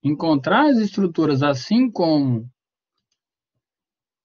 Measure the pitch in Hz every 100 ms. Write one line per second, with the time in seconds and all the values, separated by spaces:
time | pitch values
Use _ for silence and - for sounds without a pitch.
0 | - - 165 302 131 208 302 247 208 -
1 | 185 165 151 139 143 131 - 220 254 -
2 | 170 156 139 117 120 _ _ _ _ _
3 | _ _ _ _ _ _ _ _ _ _
4 | _ _